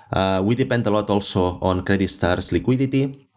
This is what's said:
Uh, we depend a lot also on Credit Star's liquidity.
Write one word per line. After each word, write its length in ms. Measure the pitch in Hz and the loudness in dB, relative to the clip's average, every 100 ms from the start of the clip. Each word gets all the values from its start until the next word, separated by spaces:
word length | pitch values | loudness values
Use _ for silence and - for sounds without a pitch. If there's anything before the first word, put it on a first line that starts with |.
| - | -6
Uh, 280 | - 95 95 | -2 0 2
we 100 | 98 | 2
depend 320 | 120 131 120 107 | 0 0 0 0
a 40 | |
lot 200 | 104 104 | 0 0
also 480 | 101 - 101 90 90 | -2 0 0 0 0
on 240 | 92 92 | 0 0
Credit 240 | 92 98 92 | 0 0 0
Star's 440 | - 87 90 - | 0 0 0 0
liquidity. 760 | - 123 127 131 135 139 - _ | -2 0 0 0 0 -2 -6 _